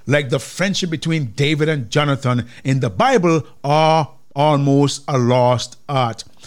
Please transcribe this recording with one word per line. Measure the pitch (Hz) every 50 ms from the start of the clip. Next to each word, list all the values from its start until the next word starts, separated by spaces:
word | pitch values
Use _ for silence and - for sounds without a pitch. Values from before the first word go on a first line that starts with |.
| -
like | - 139 147 147 120
the | 156 135
friendship | - - - - 180 202 185 - 190 170
between | 160 143 - 165 165 160 143 113
David | - - 135 147 160 147 151 156
and | 156 143 120 104
Jonathan | - 151 147 147 139 131 - 127 123 123 120 - - -
in | - - 165 135
the | 127 120
Bible, | 90 - 220 262 269 233 170 175 165 156 120 - - - -
are | 143 147 156 160 156 160 160 147 - - - - - -
almost | 143 147 151 151 139 143 139 139 139 143 139 139 - -
a | - 147 127
lost | 120 120 123 127 123 123 123 120 - - - - - -
art. | 143 135 127 117 110 - - - - - -